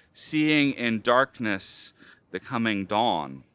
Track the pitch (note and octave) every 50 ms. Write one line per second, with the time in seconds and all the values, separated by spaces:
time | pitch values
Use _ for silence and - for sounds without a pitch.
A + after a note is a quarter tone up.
0 | _ _ _ - - - D#3 D#3 D3+ D#3 D#3 D3+ C#3+ C#3 - - A#2+ A#2 A2+ G#2+
1 | - B2 A#2+ B2+ C3+ - _ - A#2+ G#2+ G2 F#2+ - - - - - - _ _
2 | - - - _ _ _ - F#2 - - C3 A#2 A2+ A2 G#2+ G2 G2 F2+ G#2 G#2+
3 | A#2+ A#2 F#2+ D#2+ D2 C#2 C2+ C2+ C2 _ _